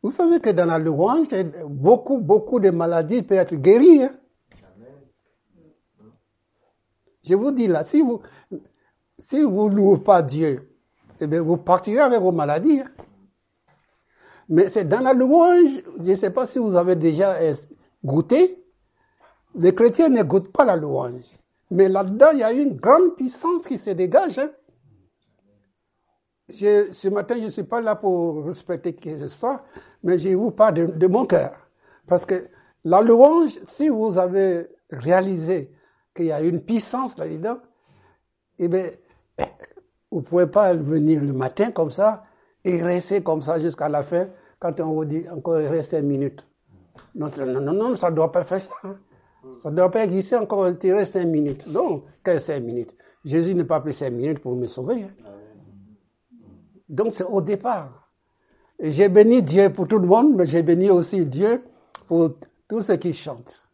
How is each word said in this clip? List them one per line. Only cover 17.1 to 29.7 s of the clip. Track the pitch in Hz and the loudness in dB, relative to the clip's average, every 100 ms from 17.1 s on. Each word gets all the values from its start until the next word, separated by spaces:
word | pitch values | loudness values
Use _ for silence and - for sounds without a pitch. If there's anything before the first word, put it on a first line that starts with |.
| 156 196 | 0 0
euh, | 175 160 139 - - _ _ | 0 -2 -4 -12 -20 _ _
goûté, | 131 143 160 269 370 370 _ _ _ _ _ _ _ _ _ | -2 -2 2 2 2 0 _ _ _ _ _ _ _ _ _
les | - 175 | 0 0
chrétiens | 185 233 233 330 | 4 2 4 2
ne | 247 | 2
goûtent | 165 190 190 | 2 0 -2
pas | - | 2
la | 262 | 2
louange. | 175 151 135 123 127 - _ _ _ _ | 2 -2 -6 -6 -12 -20 _ _ _ _
Mais | 180 190 | 2 2
là-dedans, | 190 190 214 294 | 2 -4 4 6
il | 294 | 6
y | |
a | 220 | 0
une | 247 285 | 0 -2
grande | 147 202 302 359 | -2 4 4 4
puissance | - 254 - 339 349 - | 0 -10 -6 -4 -4 -6
qui | 240 | -8
se | - | -6
dégage, | 180 180 285 370 220 | -4 2 2 0 -6
hein. | 294 - _ _ _ _ _ _ _ _ 98 101 _ _ _ _ _ _ _ _ _ | -8 -10 _ _ _ _ _ _ _ _ _ _ _ _ _ _ _ _ _ _ _
Je, | - 202 208 202 | -4 2 2 0
ce | 180 196 | -4 -4
matin, | 202 196 240 | -4 -4 -6
je | |
ne | 220 | -6
suis | 185 | -10
pas | 190 233 | -6 -4
là | 226 | -4
pour | 214 202 180 170 151 | -2 -2 -2 -2 -6
respecter | 151 160 - 170 180 | -10 -12 -10 -8 -8
qui | 170 151 | -10 -14
que | 156 | -12
ce | 143 | -14
soit, | - 233 277 - | -8 -6 -6 -12